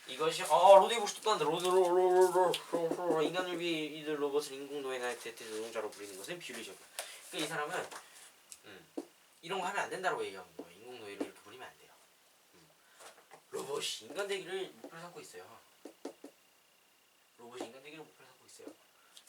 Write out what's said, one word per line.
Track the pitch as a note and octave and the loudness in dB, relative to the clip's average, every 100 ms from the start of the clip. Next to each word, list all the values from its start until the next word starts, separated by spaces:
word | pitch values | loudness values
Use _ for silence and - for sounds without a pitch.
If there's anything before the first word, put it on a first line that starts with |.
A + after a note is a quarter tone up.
| - | -14
이것이, | C3 D#3+ E3 | -2 -2 -2
어, | F3 D#3 F#3+ G3 | 2 8 12 12
로이 | G#3+ A#3 | 12 2
브룩스 | G#3 - | -2 -4
또 | G#3+ | 0
한다. | G3 D3+ | 2 2
로-, | E3+ | 0
로-, | F3+ | 4
로-, | F#3 F3+ | 4 6
로-, | F3+ F3+ F3+ F3+ | 6 6 8 6
로-, | F3+ F3+ D#3+ - | 6 2 2 -4
로-, | E3+ E3 E3+ | -2 -2 -2
로-, | F3 D#3+ | 0 2
인간을 | D3+ F3 F3+ F3 | 2 0 -4 -4
위해 | E3+ D#3+ D3+ D#3 | -2 -2 -4 -8
이들 | D3+ D3 | -6 -2
로봇을 | C#3+ C#3+ C#3+ | 0 -2 -4
인공노예나 | C3+ C#3+ C#3+ C3 B2+ B2 A#2 | -10 -10 -8 -6 -4 -4 -6
대체 | A2+ - A#2 | -10 -12 -10
노동자로 | G#2+ A2+ A#2 G#2+ | -8 -8 -8 -8
부리는 | - G2+ F#2+ | -10 -14 -14
것은 | - F3 | -12 -12
비윤리적이다. | - A2+ G#2 F#2 - - - - - | -12 -12 -14 -16 -16 -14 -14 -16 -12
그러니까 | F3+ D3+ | -8 -6
이 | |
사람은, | D#3 D3+ - - - - - - - _ - - | -4 -6 -6 -8 -14 -18 -20 -20 -20 _ -20 -20
음, | D3+ D#3+ - - _ _ _ | -20 -14 -14 -14 _ _ _
이런 | E3 F#3+ | -8 -4
거 | F3+ | -2
하면 | G3+ | -4
안 | - | -4
된다라고 | E3+ F#3 A#2 G#2 | -2 -2 -2 -6
얘기하는 | F#2+ - - | -8 -16 -18
거예요. | - G2+ | -18 -18
인공노예를 | A#2+ B2 G#2 G2+ - | -18 -16 -14 -10 -10
이렇게 | - | -10
부리면 | G#2+ G#2+ - | -20 -18 -18
안 | - | -20
돼요. | - - _ _ _ _ _ | -20 -20 _ _ _ _ _
음. | F3+ D#3+ _ _ - - - _ - _ | _ _ _ _ -20 -20 -20 _ -20 _
로봇이 | - C3 C#3+ - - - | -10 -6 -4 -4 -8 -10
인간 | D3+ G3+ | -8 -6
되기를 | G3 E3 F#3+ E3 - | -6 -6 -8 -8 -10
목표로 | - E3 | -18 -16
삼고 | E3+ D#3 | -16 -16
있어요. | - - - A2+ - _ - - - - - _ _ _ _ _ _ _ _ _ _ _ | -18 -18 -20 -20 -20 _ -20 -16 -18 -16 -20 _ _ _ _ _ _ _ _ _ _ _
로봇이 | A#2 - - | -16 -12 -12
인간 | - | -12
되기를 | D3 D#3 | -18 -18
목표로 | D3+ _ - | -20 _ -20
삼고 | - - | -20 -20
있어요. | - - - _ _ _ - | -20 -20 -20 _ _ _ -20